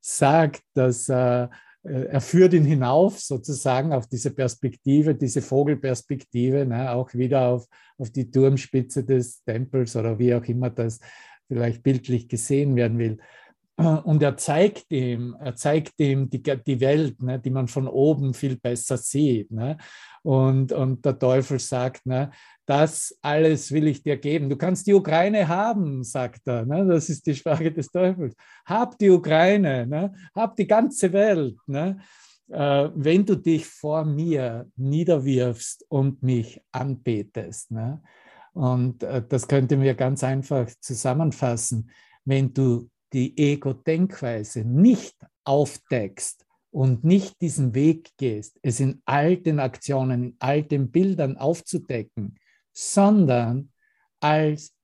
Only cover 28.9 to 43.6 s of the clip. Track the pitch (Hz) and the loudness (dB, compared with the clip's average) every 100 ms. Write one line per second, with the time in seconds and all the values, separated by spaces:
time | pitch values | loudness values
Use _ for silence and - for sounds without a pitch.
28.9 | - 202 180 156 156 180 208 170 131 120 | 2 6 6 6 4 6 4 2 0 -2
29.9 | 151 196 190 175 196 220 220 202 214 240 | -4 -4 -8 -10 -4 -4 -2 2 2 2
30.9 | - 185 196 214 180 135 - - 139 180 | 0 2 4 4 2 -2 -6 -8 -4 -4
31.9 | 196 - _ _ _ _ - 143 139 143 | -6 -12 _ _ _ _ -2 2 2 2
32.9 | - 143 180 202 160 165 156 165 - 151 | 0 2 4 4 0 2 0 -2 -10 -4
33.9 | 156 156 143 165 147 127 117 - - 135 | -2 -2 -2 -2 -2 -2 -6 -12 -6 -2
34.9 | 151 175 156 135 127 123 117 - - _ | 0 2 2 2 0 0 -2 -10 -14 _
35.9 | 139 135 139 127 123 113 - _ 131 135 | -2 0 -2 -2 -2 -2 -12 _ -8 -6
36.9 | 123 - 110 98 117 90 - - 110 117 | -6 -4 -4 -6 -10 -12 -14 -10 -8 -8
37.9 | 156 - _ _ - - 180 127 127 127 | -10 -16 _ _ -20 -16 -4 0 0 -2
38.9 | 123 - 127 113 131 - 139 127 139 135 | -4 -6 -6 -2 -4 0 0 2 2 2
39.9 | 120 131 135 131 135 135 139 117 - - | 0 -2 -2 -2 -4 -2 -2 -4 -8 -12
40.9 | 123 131 139 160 - 123 117 - 113 113 | -4 -2 0 0 0 -2 -2 -4 -6 -8
41.9 | _ _ _ 131 135 135 135 131 120 120 | _ _ _ -2 0 0 2 2 0 -4
42.9 | _ _ 135 131 - 143 143 | _ _ -4 -2 0 0 0